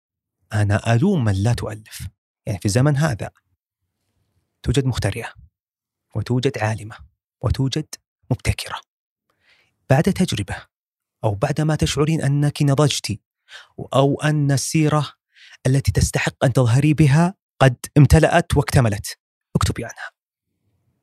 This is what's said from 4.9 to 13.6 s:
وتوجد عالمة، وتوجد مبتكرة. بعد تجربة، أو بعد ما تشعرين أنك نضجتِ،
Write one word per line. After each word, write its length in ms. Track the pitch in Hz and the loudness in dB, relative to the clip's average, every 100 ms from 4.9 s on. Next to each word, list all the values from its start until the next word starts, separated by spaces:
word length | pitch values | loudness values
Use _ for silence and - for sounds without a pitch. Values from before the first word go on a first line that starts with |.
| 113 101 117 - - - _ _ _ _ _ _ 110 | -2 -4 -4 -12 -16 -20 _ _ _ _ _ _ -8
وتوجد 420 | 101 123 131 - | -4 -2 -2 -2
عالمة، 380 | 107 107 107 - - _ _ _ | -4 -4 -10 -18 -20 _ _ _
وتوجد 540 | 117 - 131 156 156 - _ _ _ | -4 -2 -2 -4 -10 -16 _ _ _
مبتكرة. 500 | - - - - - _ _ _ _ _ _ _ _ _ _ _ | -4 -4 -6 -8 -14 _ _ _ _ _ _ _ _ _ _ _
بعد 140 | 135 | 2
تجربة، 520 | 180 180 185 104 - - - _ _ _ _ _ | 2 0 -2 -2 -6 -10 -14 _ _ _ _ _
أو 120 | 110 101 | -4 -2
بعد 260 | 143 151 | -2 0
ما 140 | 156 156 | -2 0
تشعرين 460 | 156 139 151 160 | -2 0 0 0
أنك 400 | 139 143 147 - | 0 0 0 0
نضجتِ، 580 | 147 139 147 - - 101 _ _ _ - | 2 4 2 0 -6 -8 _ _ _ -20